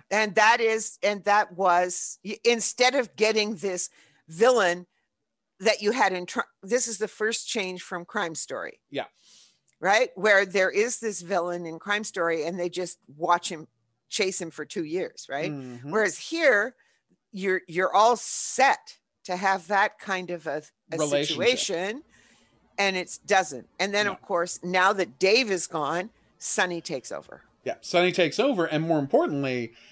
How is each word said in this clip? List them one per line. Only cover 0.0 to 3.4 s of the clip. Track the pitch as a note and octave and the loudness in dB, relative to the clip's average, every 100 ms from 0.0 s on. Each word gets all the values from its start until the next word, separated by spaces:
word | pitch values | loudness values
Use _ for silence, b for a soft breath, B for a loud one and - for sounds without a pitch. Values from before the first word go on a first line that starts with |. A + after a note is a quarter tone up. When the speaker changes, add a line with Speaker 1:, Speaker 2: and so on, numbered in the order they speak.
| - | -2
Speaker 1:
and | G#3 G#3+ | 0 2
that | G3+ G#3+ A#3+ | 4 6 6
is, | A3+ A3 - - | 2 0 -4 -2
and | G3+ G#3 | -2 0
that | G3+ G#3 G3 F3 | 2 2 2 0
was, | F#3 F3 F3+ - - - | 2 4 2 -4 -8 -10
y-, | G3 - | -12 -2
instead | A#3 A#3 - - B3 | 0 2 0 2 2
of | C#4 A3 - | 2 -2 0
getting | A3 A3 | 2 2